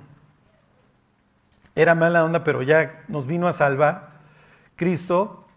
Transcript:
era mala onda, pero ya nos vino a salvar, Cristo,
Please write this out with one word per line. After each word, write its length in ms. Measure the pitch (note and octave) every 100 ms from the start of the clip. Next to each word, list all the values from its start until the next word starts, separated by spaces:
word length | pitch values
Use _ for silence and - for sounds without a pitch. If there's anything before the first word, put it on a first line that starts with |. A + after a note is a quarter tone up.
| - _ _ _ _ _ _ _ _ _ _ _ _ _ _ _ _ -
era 200 | D#3+ E3
mala 280 | E3 E3+
onda, 200 | E3 E3
pero 180 | E3 B2
ya 420 | C3 D#3 D3 - -
nos 180 | D3+ B2+
vino 220 | E3+ F3
a 60 |
salvar, 580 | - C#3+ C#3 D3+ F3 - - _ _ _ _ _ -
Cristo, 720 | E3+ E3 - F3 G#3 - -